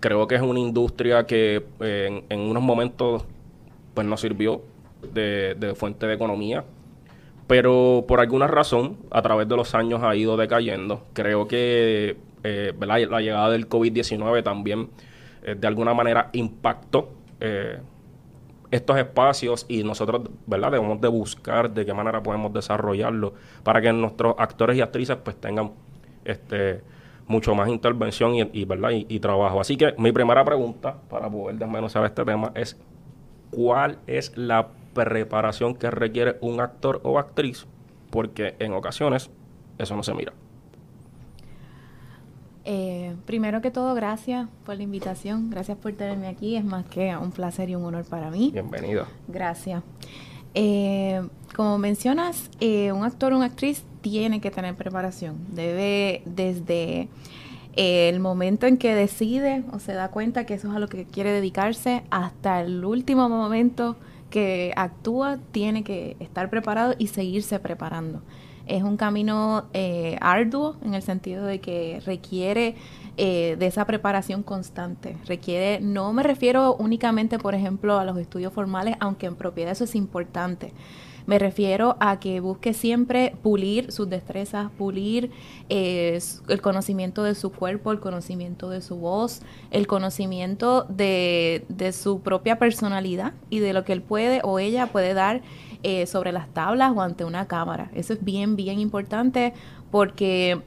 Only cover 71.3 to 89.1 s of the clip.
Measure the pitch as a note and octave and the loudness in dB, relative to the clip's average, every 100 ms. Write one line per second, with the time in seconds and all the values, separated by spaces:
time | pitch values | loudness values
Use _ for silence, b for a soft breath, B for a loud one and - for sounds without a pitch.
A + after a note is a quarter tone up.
71.3 | F#3 G3+ G3 G3 F3 E3 E3 - F#3 - | -6 -4 -4 -4 -6 -4 -6 -6 -6 -6
72.3 | F#3 F#3 G#3+ A#3 A#3 B B B - G3 | -4 0 2 0 -2 B B B -2 0
73.3 | F3+ E3+ D#3+ F#3 F3+ G3+ A3 G3+ G3 G3 | 2 0 2 0 0 -2 0 0 -2 -2
74.3 | F#3+ G3+ G3 F#3 - F3+ F3+ F#3 E3 - | -6 -6 -8 -8 -8 -10 -10 -12 -14 -8
75.3 | F3 - F3 F#3+ G#3 G3+ G3 G3 A3 D4 | -8 -4 0 0 0 -2 -2 0 2 2
76.3 | C4+ B3 B3+ C4 B3+ A3 A3+ A#3+ A3 A3 | 2 4 4 4 2 0 0 2 2 0
77.3 | A3+ G3+ G3 G3 F#3+ G#3 G3+ F#3+ F3+ E3+ | -2 -2 -2 -2 -2 2 2 2 -4 -6
78.3 | F#3 F#3 F#3+ G3 F#3+ G3+ A3+ G#3 F#3+ F3+ | -6 -6 -4 -4 -2 -2 -2 -2 -4 -6
79.3 | E3+ F#3 F3 E3 G3 A#3 A3 G3 F3+ E3+ | -6 -8 -4 -4 -2 -2 -2 -2 -4 -6
80.3 | - F3+ F3 - B B B B B - | -4 -4 -6 -10 B B B B B 2
81.3 | G3+ G3 F#3+ G3+ F#3+ A#3 A#3+ G#3 F#3+ F#3+ | 4 4 2 0 4 2 4 2 2 -2
82.3 | F#3 F#3 F#3+ A#3 A3 A3+ A#3 B3 B3 B3+ | -4 -4 -4 -4 0 0 2 2 2 2
83.3 | - G#3+ G3+ F#3+ G#3 B3 - G3+ F#3 - | 2 2 2 2 0 -2 -4 -4 -4 -6
84.3 | F#3+ G3+ G#3 G#3 - G3 F#3+ G3+ A#3 B3 | -8 -6 -6 -6 -4 -4 -2 -2 -2 -2
85.3 | B B B B G3+ F#3 F3+ E3+ E3+ E3+ | B B B B 0 0 0 0 0 -4
86.3 | - - G3+ G3+ F#3+ F#3+ F#3+ F#3 F#3 G#3 | -12 -2 0 2 0 0 -2 -2 -2 -2
87.3 | G#3 F#3+ F#3+ F3+ G3+ A3 G#3+ G#3 F3 E3+ | 0 -4 -4 -4 -4 -2 -4 -4 -8 -8
88.3 | F#3 F3 F3 F#3 F#3 F3+ F3 E3+ | -8 -8 -10 -8 -10 -8 -6 -2